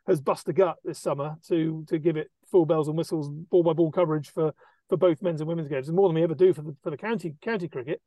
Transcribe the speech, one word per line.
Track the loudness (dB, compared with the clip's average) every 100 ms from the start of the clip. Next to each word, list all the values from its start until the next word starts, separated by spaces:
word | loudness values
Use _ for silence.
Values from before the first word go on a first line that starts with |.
| -2
has | 0
bust | 0 -2 -2
a |
gut | 0 0 0 -10
this | -8
summer | -6 -4 -6 -10 -2
to, | 0 0 -4 -4
to | -2
give | 0 -2
it | -6 _ _
full | 2 4
bells | 2 0
and | -4
whistles, | -4 -4 -6
ball | -10 0 2
by | 4
ball | 2 0
coverage | 2 0 0 -4
for, | -4 -4 -4 _ _ _
for | 2
both | 4 4
men's | -2 -4
and | -4
women's | -4 -4
games, | -6 -2
and | 2
more | 4
than | 4
we |
ever | 0 4
do | 4
for | 4
the, | -6 -10
for | -8
the | -6
county, | -4 -4 -6 -8
county | -6 -6 -6
cricket, | -8 -6 -8